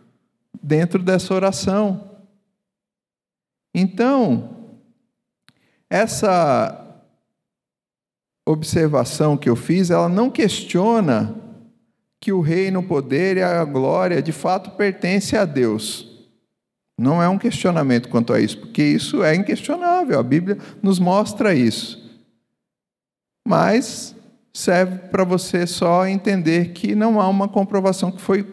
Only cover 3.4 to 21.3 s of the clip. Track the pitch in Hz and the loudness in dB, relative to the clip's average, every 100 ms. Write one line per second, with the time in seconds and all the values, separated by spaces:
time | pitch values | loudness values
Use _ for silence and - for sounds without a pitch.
3.4 | _ _ _ 175 185 190 247 277 196 113 | _ _ _ -2 0 0 2 2 2 0
4.4 | - - - - _ _ _ _ _ _ | -4 -16 -20 -20 _ _ _ _ _ _
5.4 | _ _ _ _ - 175 226 - 208 180 | _ _ _ _ -4 -2 -2 0 2 4
6.4 | 151 117 110 - - - _ _ _ _ | 4 2 0 -6 -20 -20 _ _ _ _
7.4 | _ _ _ _ _ _ _ _ _ _ | _ _ _ _ _ _ _ _ _ _
8.4 | - 156 151 170 156 139 117 - 151 143 | -2 -2 0 0 2 2 0 0 0 2
9.4 | 120 117 - 180 180 170 170 190 254 - | 2 0 0 0 2 2 2 0 0 0
10.4 | 220 - - 175 214 226 165 110 107 - | 0 -2 -2 0 2 2 2 0 -2 -8
11.4 | - - - _ _ _ _ _ - 190 | -16 -20 -20 _ _ _ _ _ -4 0
12.4 | 156 175 190 185 185 143 127 135 190 185 | 0 0 0 -2 -2 -2 0 0 0 0
13.4 | 180 170 151 135 131 175 185 170 160 - | 0 0 -2 0 0 0 0 0 -2 -4
14.4 | - 190 - - 202 190 175 196 - 214 | -2 -2 -4 -4 -2 -2 -2 0 0 0
15.4 | 180 139 117 107 - - - - _ _ | 0 0 0 0 -6 -10 -14 -20 _ _
16.4 | _ _ _ _ _ - 127 170 175 196 | _ _ _ _ _ -2 0 2 2 0
17.4 | 233 - 185 165 135 120 - 117 117 117 | -2 0 0 0 2 0 2 0 2 2
18.4 | 110 - - - 147 147 - - 156 175 | 0 -2 -6 0 2 2 0 0 2 2
19.4 | 196 - - 349 349 359 277 139 120 160 | 0 -4 -4 -2 0 0 0 0 2 0
20.4 | 185 202 - - 196 180 180 196 214 | 0 -6 -10 -4 0 2 2 2 0